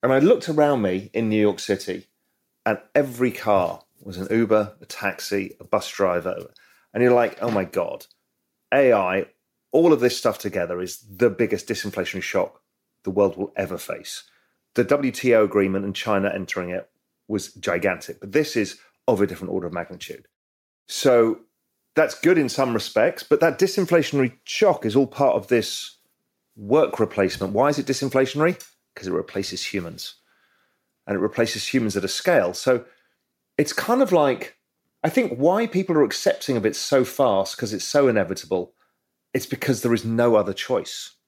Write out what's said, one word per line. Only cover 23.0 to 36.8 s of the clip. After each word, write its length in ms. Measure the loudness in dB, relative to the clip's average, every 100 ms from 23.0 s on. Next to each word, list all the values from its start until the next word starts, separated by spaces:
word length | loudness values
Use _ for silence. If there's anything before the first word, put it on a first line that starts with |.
| 2 0
but 160 | 0 2
that 180 | 2 2
disinflationary 760 | 0 0 2 2 2 0 -2 -4
shock 420 | -10 2 2 2 0
is 80 |
all 140 | 2 2
part 260 | 2 2
of 140 | 2 2
this 480 | 0 0 -8 -12 _ _ _ _ _ _
work 460 | -18 0 2 2 0
replacement. 520 | -2 0 -2 -2 -4
Why 180 | 0 0
is 100 | 0
it 60 | -4
disinflationary? 760 | -4 -2 0 0 0 -2 -2 -12 _ _
'Cause 120 | -14 -6
it 60 |
replaces 540 | -6 -4 -8 -8 -8 -8
humans. 480 | -8 -8 -14 -16 -18 _ _ _ _ _ _ _ _ -6
And 100 | -2
it 40 |
replaces 480 | -2 0 -2 -2 -4
humans 280 | -2 0 -2
at 80 |
a 40 | -4
scale. 440 | -4 2 2 2
So 320 | -2 0 0 -2 _ _ _ _ _ _ -4
it's 160 | -2
kind 300 | -4 -2 2
of 100 | 4
like, 460 | 4 4 0 -6 _ _ _ _ _
I 40 | 0
think 260 | 0 0
why 320 | 2 2 2 0
people 300 | -2 0 2
are 60 |
accepting 540 | 2 2 -2 -2 -2 0
of 100 | 0
it 80 |
so 300 | -2